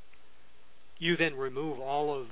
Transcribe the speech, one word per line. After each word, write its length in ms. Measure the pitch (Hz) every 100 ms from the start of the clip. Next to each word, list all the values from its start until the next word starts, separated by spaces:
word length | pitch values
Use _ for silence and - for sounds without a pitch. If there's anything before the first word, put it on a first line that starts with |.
| - - - - - - - - - -
You 180 | 170 165
then 180 | 165
remove 460 | 135 135 131 156 127
all 380 | 131 147 147 139
of 100 | 120